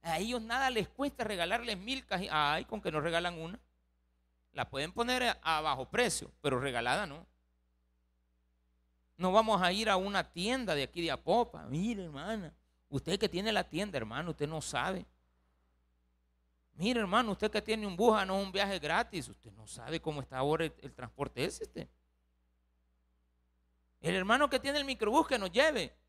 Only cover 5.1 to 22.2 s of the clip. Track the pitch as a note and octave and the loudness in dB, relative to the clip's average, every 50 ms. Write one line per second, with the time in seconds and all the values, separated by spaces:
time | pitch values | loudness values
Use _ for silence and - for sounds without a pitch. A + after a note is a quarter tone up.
5.1 | B3+ B3+ B3 A#3 G3 - - D#3+ D#3+ D#3 D#3 D#3 C#3 C3 C3 - - - B3 A3 | 2 2 2 0 0 0 0 0 0 2 2 0 0 0 -2 -4 0 2 2 2
6.1 | - - - - - _ - D3 C3 B2 C3 C#3+ B2 A#2+ A#2 A#2+ C3 F3 G#3 E3+ | 2 -2 -6 -10 -16 _ 0 0 0 2 0 0 0 0 2 2 2 2 0 -4
7.1 | C#3+ D#3 E3+ _ _ _ _ _ _ _ _ _ _ _ _ _ _ _ _ _ | -8 -14 -16 _ _ _ _ _ _ _ _ _ _ _ _ _ _ _ _ _
8.1 | _ _ _ _ _ _ _ _ _ _ _ _ _ _ _ _ _ _ _ _ | _ _ _ _ _ _ _ _ _ _ _ _ _ _ _ _ _ _ _ _
9.1 | _ _ E3+ F#3 F#3 G#3+ A3 A3 A3 F#3 F#3 F3 F#3 G#3 A3 G#3+ G3+ F#3 F#3 G3 | _ _ 0 6 6 6 6 6 4 4 4 4 2 2 2 4 4 2 2 2
10.1 | G3+ F#3+ D#3+ - - E3+ F3 G#3 B3 C4 B3+ F#3 D#3+ C#3+ C3+ B2+ - E3+ E3+ E3 | 0 -2 -2 -2 -4 -4 -2 0 0 -2 0 0 0 0 0 -2 -4 -4 -2 -2
11.1 | C#3 B2 - - F3+ A#3 A#3 A#3 - - D#2 - B2+ D#3 F#3 A3+ A#3+ G3 F#3 E3 | -2 -2 0 2 2 2 2 0 -4 -14 -10 -6 -2 -2 0 0 -2 -2 -6 -8
12.1 | D3 C3+ D3+ F#3+ A3+ A3 F#3 D3+ - _ _ _ _ _ _ _ - C3+ - - | -10 -10 -8 -6 -6 -6 -6 -10 -14 _ _ _ _ _ _ _ -6 -6 -2 -2
13.1 | F3 G3+ G#3+ G3 C#3+ E3+ G3 A3 G#3+ G3+ F3+ - - D#3 G3+ G#3 F3 C#3 A2 G#2+ | -2 0 0 -2 -2 -2 -2 0 0 0 0 -2 -2 -4 -4 -2 -4 -4 -4 -4
14.1 | A2 C3 E3 F3 D3+ - D3 D3 D#3+ D#3+ - - - C3 B2 E3 F#3+ - - - | -6 -6 -4 -6 -4 -4 -4 -4 -4 -6 -6 -4 -2 -2 -2 -2 -2 -6 -8 -12
15.1 | _ _ _ _ _ _ _ _ _ _ _ _ _ _ _ _ _ _ _ _ | _ _ _ _ _ _ _ _ _ _ _ _ _ _ _ _ _ _ _ _
16.1 | _ _ _ _ _ _ _ _ _ _ _ _ _ - E3 G#3+ B3+ A#3+ A3 F#3 | _ _ _ _ _ _ _ _ _ _ _ _ _ -2 0 0 2 2 0 2
17.1 | F3+ A3+ B3+ A3 G3 - - G#3+ G#3+ G#3+ G3+ - G#3+ A3 G#3+ G3+ F#3 E3+ G#3+ A#3+ | 4 2 4 2 0 0 -2 -2 -2 -2 -2 -2 -4 -2 -2 -6 -2 4 6 6
18.1 | A3 G#3+ G3 F#3+ F#3+ G3 G3 G3 F3+ G3 G3+ G3+ G3 F3+ C#3+ D3 D#3+ F#3+ A#3+ - | 6 6 4 0 0 -2 -2 -2 0 0 0 0 0 -2 0 0 2 0 0 0
19.1 | - F3 C3 A#2+ G#2+ _ _ A#2 G2 G#2+ A2 G#2 - - A#2 A#2+ D#3+ D#3+ - D#3+ | -4 -8 -8 -8 -12 _ _ -20 -20 -20 -18 -16 -14 -12 -8 -6 -6 -4 -2 -4
20.1 | D3+ D3 C3 - C3 C3 C3 C#3+ D3+ D#3 E3 D#3+ D#3+ - - C3+ - - B2+ A2+ | -4 -4 -6 -6 -2 0 2 2 4 2 2 -2 -4 -8 -16 -16 -14 -12 -14 -14
21.1 | - - C#3 - - B2 C3 F3+ - - A4+ - - - - - _ _ _ _ | -6 -6 -6 -6 -2 -2 -2 -2 -2 -6 -10 -10 -10 -12 -12 -12 _ _ _ _
22.1 | _ _ | _ _